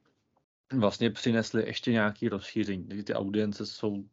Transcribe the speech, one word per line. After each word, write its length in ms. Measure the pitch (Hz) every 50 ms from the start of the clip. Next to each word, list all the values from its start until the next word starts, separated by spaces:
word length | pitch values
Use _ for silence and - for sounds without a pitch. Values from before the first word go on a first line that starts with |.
| _ _ _ _ _ _ _ _ _ _ _ _ _ -
vlastně 380 | 131 127 104 98 - - 117 113
přinesli 560 | - - - 120 113 113 110 - - 113 -
ještě 260 | 113 107 - - 127
nějaký 360 | 117 113 107 107 104 - 120 110
rozšíření. 560 | 104 92 - - - 110 101 101 95 92 90
Takže 180 | - 98 104
ty 120 | 101 113 113
audience 520 | 110 101 95 101 107 107 104 101 - 104
jsou 380 | - - - 113 107 101 98 98 -